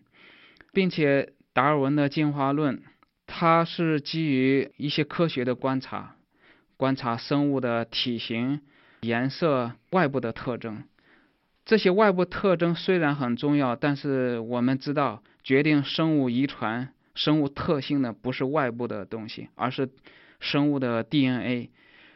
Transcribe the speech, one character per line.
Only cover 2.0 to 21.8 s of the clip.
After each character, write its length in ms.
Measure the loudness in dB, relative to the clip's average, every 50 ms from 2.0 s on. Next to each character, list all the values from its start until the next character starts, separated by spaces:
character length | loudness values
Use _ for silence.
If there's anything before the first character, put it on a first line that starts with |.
| 0 0
进 240 | 0 0 0 0
化 220 | 0 0 0 0 0
论， 300 | 0 0 0 -2 -4 -8 -16 _ _ _ _ _ _ _ -16
它 380 | -6 0 2 4 4 4 4
是 340 | 0 -2 -2 0 0 0 0
基 240 | -2 -4 -4 -2 0
于 460 | 2 2 4 4 4 4 2 0 -2 -6 -8
一 100 | -6 -4
些 160 | -2 -2 -2
科 240 | -2 0 0 0 0
学 180 | 0 -2 -2
的 100 | -2 -2
观 260 | -2 -2 -2 -2 -4
察， 340 | -4 -6 -10 -12 -12 -14 -18 _ _ _ _ _ _ _ _ _ _ _ _ -2
观 180 | -2 0 0
察 220 | -2 -2 -4 -4 -4
生 340 | -2 -2 0 2 2 2
物 80 | 0 0
的 260 | 0 0 -2 -2 -2
体 320 | -4 -4 -4 -2 -2 -2 -4
型、 440 | -4 -4 -4 -2 -2 -2 -4 -4 -8 _ _ _ _ _ _ _
颜 280 | -4 -2 -2 0 0 -2
色、 420 | -2 0 0 0 2 0 0 -2 -6 -12 _ _
外 160 | 0 0 2 2
部 120 | 0 -2
的 120 | -4 -4 -6
特 240 | -8 -8 -8 -8 -6
征。 260 | -8 -10 -10 -12 -14 -18 _ _ _ _ _ _ _ _ _ _ _ _ _ _ _
这 120 | 2 2 4
些 120 | 4 4
外 220 | 4 4 4 4
部 140 | 4 2 0
特 300 | -2 -2 0 2 2 2
征 200 | 4 2 0 0
虽 240 | 0 0 0 2 2
然 160 | 2 2 0
很 200 | 0 -2 -2 -2
重 220 | 0 0 2 2 2
要， 180 | 2 0 0
但 200 | 0 0 0 -2
是 420 | -2 -2 -2 0 0 0 0 -2 -2
我 220 | -4 -4 -2 0
们 160 | 2 2 2 0
知 160 | -2 -2 -2
道， 300 | 0 0 0 -2 -6 -12 _ _ _ -2
决 200 | 2 2 4 4
定 200 | 4 4 2 2
生 360 | 0 -2 0 0 2 2 2
物 100 | 2 2
遗 160 | 0 0 -2
传、 480 | -2 -4 -6 -6 -4 -4 -4 -6 -10 -12 _ _ _ _
生 260 | -4 0 2 2 2
物 80 | 2 -2
特 320 | -4 -4 -2 -2 -2 -2
性 220 | -2 -2 0 0 0
的 100 | -2 -4
不 180 | -6 -6 -6
是 120 | -4 -2 -2
外 260 | -2 0 0 0 -2
部 180 | -2 -4 -6 -6
的 160 | -6 -8 -8
东 220 | -8 -10 -10 -10 -12
西， 220 | -14 -14 -16 -16 _
而 160 | -4 -4 -2
是 180 | -2 -2 -4 -4 -6 _ _ -20 -20 -20 -20 -20 _ _
生 320 | -8 -4 0 0 2 2
物 60 | 0 0
的 260 | 0 -2 -2 -2 -2
D 220 | 0 2 2 2
N 160 | 2 2 0
A。 300 | -2 -4 -4 -4 -6 -10 _ _